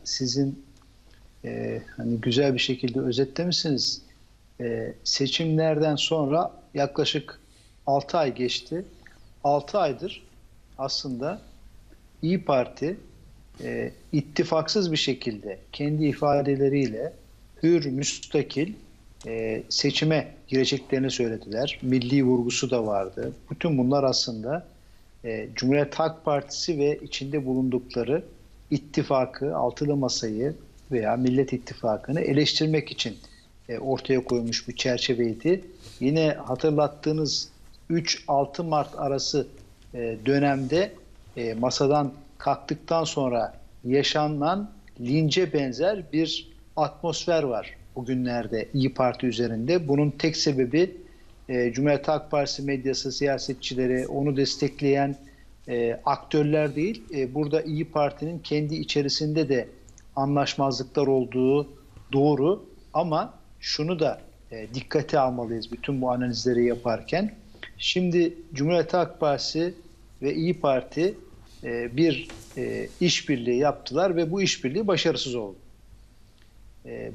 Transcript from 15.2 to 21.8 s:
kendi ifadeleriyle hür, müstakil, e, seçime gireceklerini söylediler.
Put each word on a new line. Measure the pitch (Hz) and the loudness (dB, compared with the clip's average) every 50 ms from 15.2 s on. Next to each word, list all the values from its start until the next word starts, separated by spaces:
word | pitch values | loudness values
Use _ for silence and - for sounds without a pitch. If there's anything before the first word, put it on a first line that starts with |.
| - 120 107 101 - 104 92 - - - | -4 -6 -6 -6 -8 -10 -12 -12 -14 -16
kendi | - - 147 147 151 151 156 | -8 -4 -2 -2 0 2 0
ifadeleriyle | 143 139 - 151 143 143 143 135 139 139 135 139 135 139 143 135 113 110 113 139 165 - - - - - - - - - - | 0 0 2 2 2 2 2 2 2 2 2 2 2 4 2 0 0 -2 -4 -8 -8 -10 -14 -20 -20 -20 -20 -20 -20 -8 0
hür, | 156 165 175 165 147 | 4 4 4 4 2
müstakil, | 139 127 139 143 - - - - - - 147 127 - - 135 156 202 214 - - - - - - - - - - | 0 -4 -2 -4 -4 -6 -8 -10 -2 0 0 0 0 -2 -4 -2 -4 -6 -14 -16 -20 -20 -20 -20 -20 -20 -16 -10
e, | 113 113 113 110 110 110 - - - | -8 -6 -4 -4 -2 -4 -4 -4 -4
seçime | - - - 143 135 - 160 156 160 143 127 - - - - - | -4 0 0 2 2 2 2 4 4 2 2 -2 -10 -18 -8 0
gireceklerini | 131 131 127 - 143 131 - - 139 131 135 131 | 2 2 4 4 0 -2 -2 -2 0 0 0 0
söylediler. | - - 120 113 110 98 - 95 107 117 139 139 - - | 0 0 -2 -2 -2 -6 -8 -6 -4 -4 -2 -4 -4 -4